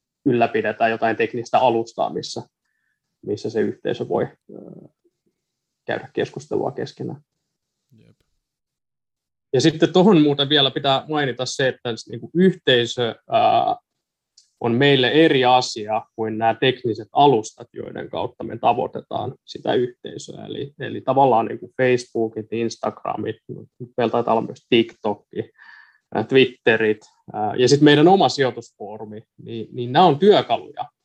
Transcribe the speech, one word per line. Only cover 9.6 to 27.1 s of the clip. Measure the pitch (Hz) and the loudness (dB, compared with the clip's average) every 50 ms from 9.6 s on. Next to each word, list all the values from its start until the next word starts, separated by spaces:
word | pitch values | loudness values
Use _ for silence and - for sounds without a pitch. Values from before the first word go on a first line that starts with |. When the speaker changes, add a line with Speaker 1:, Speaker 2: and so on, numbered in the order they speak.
Speaker 1:
sitten | 131 165 160 160 170 156 160 | 2 0 2 2 0 2 4
tohon | 180 180 220 196 156 | 4 6 6 6 6
muuten | 151 147 143 143 143 135 | 4 4 2 0 -2 0
vielä | 151 143 139 131 | 2 2 2 0
pitää | - 156 139 139 135 131 - 151 | -2 -2 -2 0 0 -2 -2 -4
mainita | 151 151 143 127 117 - 127 | -4 -4 -2 -4 -4 -6 -8
se, | - - - 135 | -6 -4 -2 -2
että, | 127 - - - 120 113 - - - | -2 -2 -4 -8 -10 -10 -10 -12 -14
niinku, | 123 117 - - - | -16 -14 -12 -4 2
yhteisö, | 170 190 190 175 - - - 127 170 120 - - 127 120 113 - - _ - | 4 4 4 2 2 2 2 2 2 2 0 -2 -4 -4 -4 -6 -8 _ -2
ää, | 113 110 113 110 113 117 - - - - _ _ _ _ _ _ _ _ _ _ _ _ _ _ _ - | 0 2 4 4 4 2 2 0 -2 -4 _ _ _ _ _ _ _ _ _ _ _ _ _ _ _ -6
on | - 117 | -2 0
meille | 117 123 143 143 139 131 127 | 2 4 4 4 4 4 2
eri | 117 139 151 165 160 147 131 123 | 4 4 6 6 6 4 4 4
asia | 123 127 127 123 - - 113 104 107 107 107 - _ _ | 4 4 4 2 0 -6 -8 -6 -4 -4 -6 -6 _ _
kuin | - 110 110 110 | -6 -6 -6 -4
nämä | 107 117 113 110 - | -2 0 0 0 2
tekniset | 139 131 123 - - 117 104 110 107 - | 0 0 0 0 -2 -6 -6 -6 -8 -4
alustat, | - 139 143 143 127 107 - - - - 117 - - | 2 4 4 4 4 2 0 -6 -12 -18 -20 -18 -16
joiden | - - - - - - - | -14 -14 -12 -12 -12 -12 -10
kautta | - - - 120 - - - | -8 -8 -8 -8 -10 -12 -12
me | - - | -12 -6
tavoitetaan | - - 117 120 123 - - - - - - - - - - 139 - _ | 0 0 2 2 2 -2 -6 -6 -10 -10 -8 -8 -6 -6 -8 -10 -14 _
sitä | - - - - - - | -18 -16 -8 -4 -2 0
yhteisöä. | 127 123 123 - _ - - - - - - - - - | 0 0 -2 -6 _ -16 -16 -16 -16 -16 -16 -16 -16 -14
Eli, | - - - - 143 - - | -12 -12 -12 -12 -12 -14 -14
eli | 131 110 110 - | -12 -12 -12 -6
tavallaan, | - 131 131 135 139 131 113 113 117 | -4 -2 2 2 4 4 4 2 0
niinku, | 107 117 - - - _ | -2 -6 -10 -14 -10 _
Facebookit, | - 131 127 127 123 - - - 117 113 110 - 113 107 - 110 | 0 0 2 2 0 -2 -4 -6 -4 -4 -4 -6 -10 -12 -8 -6
Instagramit, | 117 117 110 - - - 107 104 - - - - - - 110 107 _ _ - 110 107 110 - _ - 123 120 _ | -4 -4 -6 -6 -6 -8 -8 -8 -8 -8 -8 -6 -6 -6 -8 -8 _ _ -16 -16 -16 -18 -20 _ -18 -18 -10 _
meillä | - 117 117 | -4 -2 0
taitaa | - 120 117 117 110 | 0 -2 0 0 0
olla | 117 117 | 0 -2
myös | 113 117 - _ - | -4 -10 -14 _ 0
TikTokki, | 123 113 113 - - _ - 107 104 - _ _ - 104 107 - _ _ - - - - - _ _ _ _ _ - | 2 2 2 0 -4 _ -6 -6 -6 -8 _ _ -10 -10 -10 -10 _ _ -20 -20 -20 -20 -20 _ _ _ _ _ -6
ää, | 110 107 | -6 -2
Twitterit, | - 135 131 131 127 - _ - 120 113 113 113 107 104 - - _ | 2 4 4 4 4 0 _ 0 2 2 4 2 0 0 -2 -6 _